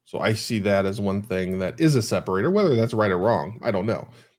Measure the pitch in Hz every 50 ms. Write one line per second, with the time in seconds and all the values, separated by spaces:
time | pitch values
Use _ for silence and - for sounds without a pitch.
0 | _ _ - - 80 104 110 - - - 117 107 95 104 98 98 98 98 98 101
1 | 101 98 98 101 101 - 92 92 92 92 92 95 92 87 - - 165 156 143 120
2 | 107 - 104 90 - 98 92 95 117 170 190 208 202 165 123 113 113 117 117 110
3 | 107 101 90 90 92 117 110 85 71 92 113 - - 117 101 92 95 113 98 67
4 | - - - - - _ _